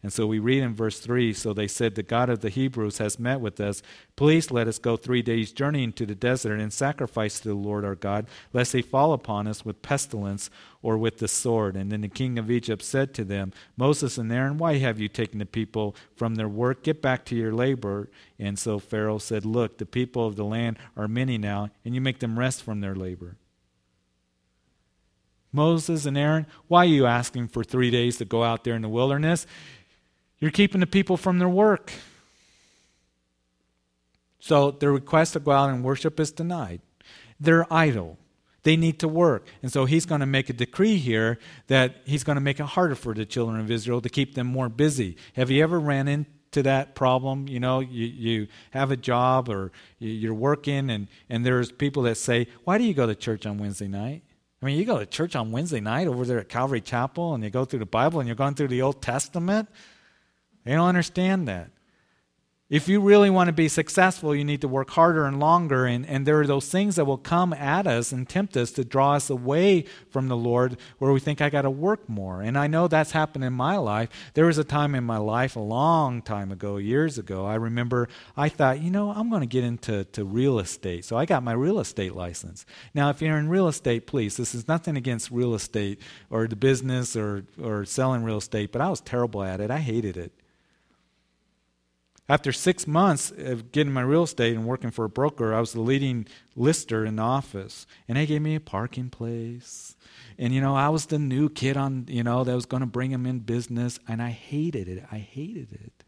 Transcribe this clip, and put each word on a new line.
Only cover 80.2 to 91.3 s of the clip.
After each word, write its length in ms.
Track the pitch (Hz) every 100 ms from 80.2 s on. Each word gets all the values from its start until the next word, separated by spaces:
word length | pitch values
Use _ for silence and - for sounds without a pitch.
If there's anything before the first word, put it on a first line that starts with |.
real 360 | 98 107 135 120
estate." 460 | 90 - 95 87 -
So 120 | 113
I 80 | 160
got 160 | 160
my 120 | 123
real 260 | 117 147 208
estate 340 | 131 - 92
license. 540 | 92 87 90 87 87 - - -
Now, 160 | 147 143
if 100 | 143
you're 200 | 156 156
in 100 | 151
real 180 | 180 180
estate, 380 | 143 131 117 -
please, 320 | 139 104 -
this 160 | 120
is 140 | 120 113
nothing 280 | 165 170 143
against 360 | 127 117 -
real 240 | 123 123 110
estate 440 | - 110 101 101 - - -
or 180 | 113 113
the 80 | 107
business 600 | 135 131 131 127 123 113
or, 300 | 104 101 95 -
or 240 | 113 104
selling 380 | 98 - 131 127
real 140 | 113 107
estate, 340 | - 110 104
but 80 | 123
I 100 | 165
was 120 | 165
terrible 400 | - 123 120 107
at 180 | 95 92
it. 120 | 104
I 80 | 139
hated 380 | 143 113 107 87
it. 160 | 85 _ _ _ _ _ _ _ _ _ _